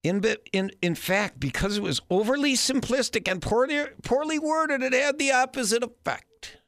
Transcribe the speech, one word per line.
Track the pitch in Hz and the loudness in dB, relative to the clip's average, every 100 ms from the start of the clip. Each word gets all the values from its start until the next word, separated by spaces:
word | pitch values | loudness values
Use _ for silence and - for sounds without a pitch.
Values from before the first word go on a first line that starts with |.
In, | 151 196 214 208 - | 0 0 0 -2 -4
in, | 190 190 - | -2 -2 -2
in | 175 | -2
fact, | 160 - 190 208 - | -2 0 0 0 -2
because | 135 - 196 208 | -4 -2 -2 -2
it | |
was | 202 135 - | -2 -4 0
overly | 180 214 277 285 | 0 2 2 2
simplistic | 262 - 262 - 254 233 226 180 | 2 0 0 0 -2 0 -2 -2
and | 185 | -2
poorly, | - 220 269 294 294 - | 0 2 2 0 -4 -8
poorly | - 247 311 311 | 0 0 2 -2
worded, | 311 320 311 269 | 0 0 2 0
it | 262 | 2
had | 254 285 285 | 2 2 0
the | 277 | 2
opposite | 262 262 262 226 233 | 2 2 0 0 0
effect. | 240 - - 127 _ _ - - | -2 -6 -6 -6 _ _ -20 -20